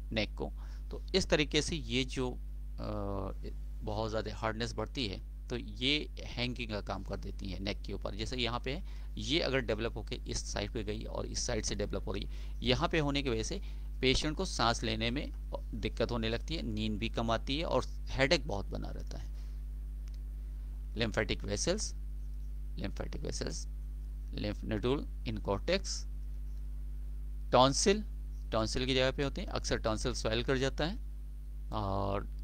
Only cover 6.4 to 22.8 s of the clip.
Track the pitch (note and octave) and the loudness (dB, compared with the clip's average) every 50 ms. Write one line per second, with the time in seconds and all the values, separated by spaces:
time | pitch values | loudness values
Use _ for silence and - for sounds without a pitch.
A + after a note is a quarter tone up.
6.4 | A#2+ B2 A#2 A#2+ A#2+ A2 G#2+ G2+ G2 G2+ G2 F#2+ F#2+ - G2 G2 - G2 - - | 0 0 -2 -4 -4 -2 -2 -2 -2 -2 -4 -4 -2 -4 -4 -4 -4 -6 -6 -6
7.4 | G2+ F#2+ F2+ F#2+ G2 G2+ F#2+ - - G#2+ G2 F#2 - G#2+ G#2 G#2 A2 A2 B2+ B2+ | -4 -4 -4 -2 -2 -2 -2 -4 -4 -6 -6 -4 -4 -4 -4 -4 -4 -2 0 0
8.4 | A#2 A2+ A#2+ A#2+ - B2+ C#3+ F#3 - - - - - - - - G#2+ A#2 D3 F3 | 0 0 0 -2 -2 -4 -4 -4 -6 -8 -8 -8 -8 -6 -6 -4 0 2 4 4
9.4 | - C3 B2+ C3+ A#2 G#2+ A2 G#2+ A2+ A2+ - A2+ G#2 - - - - - A2+ - | 4 4 2 2 2 2 0 2 2 -2 -2 -4 -4 -4 -6 -4 -4 -4 -2 -2
10.4 | - - - G2+ G2+ G#2+ - A2+ G2 G#2+ G#2 A2+ - - - - A2 - - - | -2 -2 -2 -2 -2 0 -2 -2 -2 -2 -4 -4 -4 -4 -4 -4 -4 -2 -2 -2
11.4 | - B2+ A#2 A2 - - A2+ G2+ G#2 G2+ G2+ G2 - G#2 G#2 G2+ - - - - | 0 0 0 0 0 0 0 0 0 0 0 -2 -2 -2 -2 -2 -4 -4 -6 -6
12.4 | - - - - A#2 B2 B2 A#2+ E3 E3+ F3 D#3+ C#3+ C#3+ C#3 C#3+ C#3+ C3 A2+ A2 | -6 -6 -6 0 4 4 4 4 4 2 4 4 4 4 2 2 2 2 2 2
13.4 | A2 - E3+ G3+ - - - - - - - - B2+ C3 C3 - - D#3 D3 - | 0 -2 -2 -4 -4 -6 -6 -6 -6 -6 -2 4 6 6 6 6 4 2 2 0
14.4 | F#3+ - - - A#2 A#2 A#2 - A#2+ A2 A2 A2 A2+ A#2 B2 D3 D3+ - - - | -2 0 2 4 6 6 6 4 2 2 2 2 2 2 0 0 -2 -2 -4 -4
15.4 | - - - - - - B2+ G#2+ G#2 G#2+ - - A#2 A2+ A#2+ A2+ A2+ A2 A#2 A#2 | -4 -4 -4 -6 -4 -4 -4 -2 -2 -2 2 2 2 2 2 2 2 2 2 0
16.4 | - - D#3+ E3 D3 A#2+ G#2 G#2 A2 A2 G#2+ G2+ A2+ A2+ - B2+ A#2 A2+ A2+ A2 | 0 -2 -2 -2 0 0 0 2 2 2 2 2 0 0 0 2 2 4 2 2
17.4 | - C3+ C3+ D3+ E3+ - B2+ B2+ - - - - - - - C3 C3+ C#3 F3 C#3+ | 2 0 0 0 2 4 2 2 2 0 -4 -6 -4 -2 4 4 6 6 6 4
18.4 | A#2+ - G2+ G2 - - G#2+ G#2 G2+ F2+ - F#2+ - - - - - - - - | 4 0 -2 -2 -2 -2 -4 -4 -4 -4 -4 -4 -4 -4 -4 -4 -4 -4 -6 -6
19.4 | - - - - - - - - - - - - - - - - - - - - | -6 -6 -6 -6 -6 -4 -4 -4 -6 -6 -6 -6 -6 -6 -6 -6 -6 -6 -6 -6
20.4 | - - - - - - - - - - - G#2 A#2 G#2+ - A2 G#2+ A2 A2 - | -6 -6 -6 -4 -6 -6 -6 -6 -6 -4 0 2 2 2 4 2 4 4 2 0
21.4 | - G2 G#2 - - E3+ G3 A3 - - - - - - - - - - - - | 2 0 0 2 2 2 2 2 0 -2 -2 -4 -4 -4 -4 -6 -6 -6 -6 -6
22.4 | - - - - - - - - | -6 -6 -6 -6 -6 -6 -4 -4